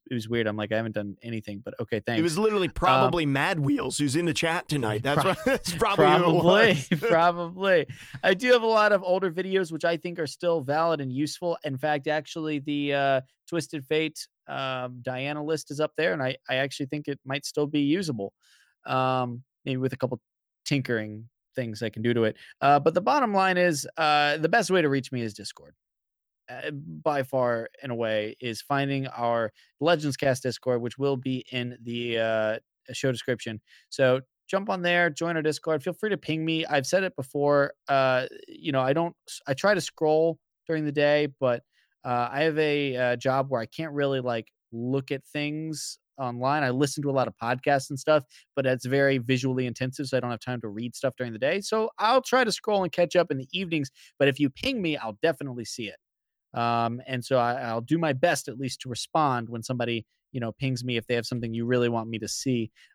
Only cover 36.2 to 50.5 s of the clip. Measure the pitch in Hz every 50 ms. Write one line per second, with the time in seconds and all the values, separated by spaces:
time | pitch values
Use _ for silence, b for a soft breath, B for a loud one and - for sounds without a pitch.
36.2 | - - 160 160 160 160 160 160 160 - 147 143 131 - 180 190 190 185 - -
37.2 | 135 - - 143 143 143 147 143 139 143 - _ _ - 143 135 131 131 127 127
38.2 | 131 - - - - - - - - 151 135 131 127 131 143 165 170 170 - _
39.2 | _ - - - _ - 135 - - 196 208 180 - - - - 160 151 156 156
40.2 | 160 165 160 - _ _ _ _ _ - 160 156 151 147 143 147 147 147 147 147
41.2 | 151 143 139 _ 139 123 120 123 - _ _ _ _ _ _ _ - 127 123 120
42.2 | 120 120 - 143 156 160 147 156 156 147 147 147 143 139 127 123 127 123 123 120
43.2 | - 131 131 135 135 139 135 117 113 - - - 160 160 143 143 143 135 135 131
44.2 | 123 123 117 113 110 _ _ _ _ _ 117 117 120 123 131 139 135 - 143 135
45.2 | - - - 147 147 147 151 156 160 160 156 139 - - - _ _ _ _ -
46.2 | 135 123 120 120 123 135 147 156 143 127 123 131 147 139 - 151 143 143 135 131
47.2 | 123 117 - _ 117 117 127 127 - 147 143 139 135 - 143 131 - 156 156 151
48.2 | 135 b b b b b _ 139 131 131 131 120 - 123 135 139 139 139 135 131
49.2 | 117 120 131 123 131 131 127 127 127 123 117 - 131 131 135 - 143 127 131 127
50.2 | - 120 120 117 - 127